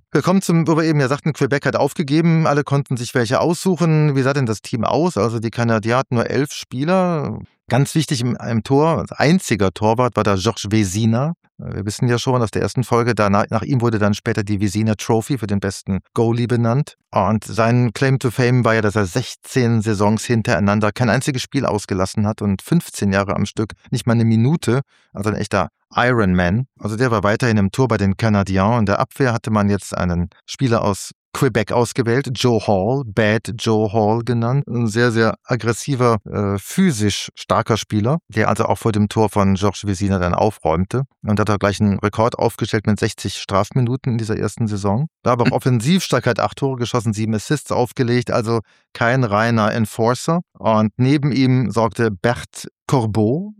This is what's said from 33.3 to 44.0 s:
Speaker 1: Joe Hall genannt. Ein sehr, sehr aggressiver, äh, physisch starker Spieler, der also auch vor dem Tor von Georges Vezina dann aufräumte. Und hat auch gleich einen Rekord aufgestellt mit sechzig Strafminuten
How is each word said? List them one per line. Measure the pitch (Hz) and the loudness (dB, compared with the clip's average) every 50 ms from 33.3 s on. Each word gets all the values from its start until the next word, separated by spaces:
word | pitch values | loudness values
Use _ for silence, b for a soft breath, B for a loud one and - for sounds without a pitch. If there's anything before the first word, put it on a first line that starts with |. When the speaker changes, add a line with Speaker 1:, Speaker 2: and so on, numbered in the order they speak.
| 107 110 - - 110 117 | 2 0 -2 -4 -8 -4
Speaker 1:
Joe | - 117 110 107 110 107 | 0 0 2 2 2 0
Hall | 98 113 107 104 110 117 117 | 0 2 2 2 2 0 0
genannt. | 120 120 117 117 120 127 143 - - | -2 -2 0 0 0 0 0 -2 -2
Ein | - 120 120 | -4 -2 -2
sehr, | 110 101 117 120 123 | -2 0 2 2 2
sehr | 110 113 113 110 - - _ | 2 2 2 2 0 -4 _
aggressiver, | - 131 117 107 117 113 - - - 143 120 127 120 113 104 - - | -6 -4 -2 -2 -2 -2 -2 -4 -4 -2 0 2 2 2 0 -2 -6
äh, | - 101 104 98 98 98 | -6 -4 -4 -2 -4 -4
physisch | - - - - 190 185 135 104 107 104 98 - - - - | -6 -4 -2 0 2 2 2 2 0 0 -2 -2 -6 -10 -14
starker | - - - 95 98 - - 117 | -16 -4 0 0 0 2 2 0
Spieler, | 104 - - 107 107 101 120 151 165 - - | -2 -2 -2 -2 0 0 0 0 -2 -4 -4
der | - 110 107 - | -2 0 0 2
also | 110 - 113 | 2 2 2
auch | - - - | 0 0 0
vor | - 117 | 0 0
dem | 101 104 104 104 | 2 2 0 2
Tor | - 117 110 101 | 2 2 2 2
von | - 107 98 98 98 | 2 2 2 2 2
Georges | 87 98 104 - - - 104 | 2 0 -2 -2 -2 -4 -4
Vezina | 98 87 101 98 98 92 | -2 -2 0 0 0 0
dann | 87 87 - | 0 0 2
aufräumte. | - 98 110 - - - 78 80 85 92 - - 120 139 - _ _ - | 2 2 0 0 -2 -2 0 0 0 0 -2 -2 -4 -4 -6 _ _ -4
Und | 107 107 101 | -2 0 0
hat | 107 107 | 2 0
auch | 104 98 | 0 0
gleich | - 101 101 - | 0 0 0 2
einen | 107 104 98 90 | 0 0 0 0
Rekord | - 104 - - 110 123 - - | -2 -2 0 0 0 0 0 0
aufgestellt | - 117 - - 117 - - 110 104 | -2 -2 -2 -4 -4 -2 -2 -2 0
mit | - 104 95 | 0 0 0
sechzig | - 110 - - - 101 - | -2 -4 -4 -6 -8 -8 -8
Strafminuten | - - - 202 190 104 - - 139 123 117 127 131 | -8 -6 -2 0 0 0 0 0 0 0 0 -2 -2